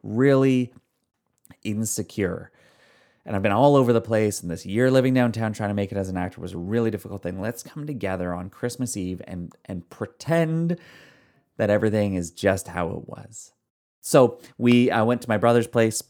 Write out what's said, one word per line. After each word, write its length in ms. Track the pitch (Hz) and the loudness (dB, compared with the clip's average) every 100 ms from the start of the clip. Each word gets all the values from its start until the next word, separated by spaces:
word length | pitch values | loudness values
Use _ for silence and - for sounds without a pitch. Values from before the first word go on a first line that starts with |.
really 720 | 107 110 135 135 135 127 123 - _ _ _ _ _ _ _ - | -4 2 4 4 4 2 -2 -10 _ _ _ _ _ _ _ -14
insecure. 880 | 107 107 110 - 104 - 92 87 - _ _ _ _ _ _ _ | -8 -4 -4 -6 -8 -4 -4 -4 -12 _ _ _ _ _ _ _
And 120 | - 98 | -6 -2
I've 80 | |
been 80 | 104 | 2
all 240 | 101 143 143 | 4 6 6
over 180 | 123 | 6
the 80 | 113 | 2
place. 400 | 107 110 107 98 | 2 0 0 -2
And 80 | 87 | -8
this 160 | 80 - | -8 -4
year 240 | 104 127 | 0 4
living 240 | 131 131 | 4 4
downtown, 400 | 127 123 113 110 | 2 0 0 -4
trying 160 | 107 104 | -4 -4
to 60 | 101 | -2
make 160 | 98 | -4
it 60 | 98 | -4
as 100 | 95 | -4
an 80 | 92 | -4
actor 240 | 92 - | -6 -8
was 120 | 90 | -12
a 40 | 90 | -10
really 320 | 87 117 113 | -4 0 0
difficult 320 | 101 - 98 | -4 -10 -10
thing. 180 | 87 92 | -8 -6
Let's 220 | 107 - | -8 -8
come 240 | - - 147 | -14 -14 -10
together 480 | 131 95 92 90 | -8 -6 -4 -6
on 160 | 87 92 | -6 -10
Christmas 480 | - 123 120 127 104 | -8 -10 -6 -8 -6
Eve 240 | 90 90 - | -8 -8 -10
and, 260 | 90 87 _ - | -12 -12 _ -14
and 220 | 92 - | -14 -14
pretend 880 | - 110 _ - 165 160 160 170 170 - - - _ _ _ _ - | -12 -12 _ -2 0 0 -2 -4 -6 -10 -20 -20 _ _ _ _ -4
that 120 | 107 | 0
everything 460 | 104 107 107 104 92 | 2 2 0 0 -2
is 160 | 85 | -6
just 380 | - 98 95 - | -2 0 0 -4
how 200 | 90 85 | -6 -6
it 180 | - - | -8 -14
was. 460 | - - 110 - _ _ _ _ _ | -18 -18 -20 -20 _ _ _ _ _
So 380 | - 151 123 - - - | 2 6 6 2 -20 0
we, 320 | 120 120 123 | 4 6 4
uh, 160 | 113 110 | 2 0
went 160 | 123 | 0
to 80 | 123 | -2
my 80 | 107 | 2
brother's 300 | 117 120 117 | 4 4 2
place. 340 | 120 113 110 | 2 2 0